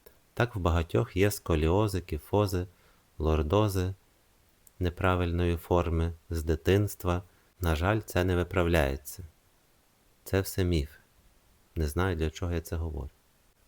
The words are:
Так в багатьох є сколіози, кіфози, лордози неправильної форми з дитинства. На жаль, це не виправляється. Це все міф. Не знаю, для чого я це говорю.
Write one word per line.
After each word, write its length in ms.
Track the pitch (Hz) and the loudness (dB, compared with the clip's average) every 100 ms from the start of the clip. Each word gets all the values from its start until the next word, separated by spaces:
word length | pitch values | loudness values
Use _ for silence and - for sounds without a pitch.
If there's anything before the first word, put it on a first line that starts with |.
| - _ _ | -20 _ _
Так 220 | - 120 107 | -4 -4 -2
в 40 | |
багатьох 560 | 87 82 78 113 113 92 | 0 2 0 -2 -2 2
є 160 | 101 | 2
сколіози, 680 | - - 82 78 92 107 92 | 0 -2 2 2 2 0 -2
кіфози, 680 | 82 78 - 98 104 92 92 _ _ _ _ - | -6 -8 -2 0 2 0 -4 _ _ _ _ -4
лордози 760 | 78 78 78 98 107 95 90 95 _ _ _ _ _ _ _ - | 0 2 2 2 2 0 -2 -4 _ _ _ _ _ _ _ -6
неправильної 800 | 90 85 95 90 87 87 87 85 | -4 0 0 2 0 0 0 0
форми 560 | - 87 85 82 82 82 - | 0 0 2 0 -2 -4 -8
з 140 | 82 | -6
дитинства. 800 | 80 80 - 95 104 - 90 87 90 _ _ - | -2 -2 2 2 2 -4 -2 -2 -4 _ _ -4
На 160 | 87 78 | -2 0
жаль, 240 | 90 110 - | 2 0 -2
це 180 | - | 0
не 120 | 92 90 | 2 2
виправляється. 880 | 87 92 85 85 69 69 - - 87 _ _ _ _ _ _ _ _ _ | 0 0 2 4 2 -2 -8 -16 -18 _ _ _ _ _ _ _ _ _
Це 180 | - 95 | -4 -2
все 220 | 95 - | -2 0
міф. 260 | 90 87 71 - _ _ _ _ _ _ _ - | 2 2 0 -8 _ _ _ _ _ _ _ -4
Не 120 | 76 | -2
знаю, 280 | 73 92 85 | 0 0 0
для 140 | 78 | -2
чого 220 | - 90 | -4 -4
я 100 | 85 | -4
це 140 | 82 85 | -4 -6
говорю. 340 | 82 73 69 - _ _ _ _ | -6 -8 -10 -14 _ _ _ _